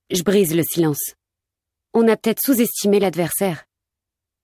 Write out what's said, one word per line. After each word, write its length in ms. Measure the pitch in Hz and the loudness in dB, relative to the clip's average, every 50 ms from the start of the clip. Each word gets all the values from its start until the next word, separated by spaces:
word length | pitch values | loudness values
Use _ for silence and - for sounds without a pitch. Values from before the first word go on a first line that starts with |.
| _ - | _ -6
Je 100 | 185 180 | -6 -2
brise 320 | 156 208 190 208 190 151 165 | 0 2 2 2 2 2 0
le 80 | 170 | 0
silence. 540 | 147 - - 170 165 151 143 - - - - _ _ _ _ _ _ _ _ _ _ _ _ _ _ _ - | -2 0 0 0 0 0 0 -2 -6 -10 -12 _ _ _ _ _ _ _ _ _ _ _ _ _ _ _ 0
On 140 | 233 226 | 2 4
a 80 | 226 214 | 4 2
peut-être 260 | - - 226 208 - | 2 0 -4 -4 -2
sous-estimé 580 | - - 269 214 233 - - - - 202 196 202 | -2 0 2 2 0 0 -2 -2 0 2 2 2
l'adversaire. 680 | 196 185 156 170 170 147 - - 196 185 151 - - _ _ _ _ _ _ _ _ _ _ _ _ _ _ _ | 2 0 0 -2 -4 -4 -2 -4 -2 -4 -4 -6 -12 _ _ _ _ _ _ _ _ _ _ _ _ _ _ _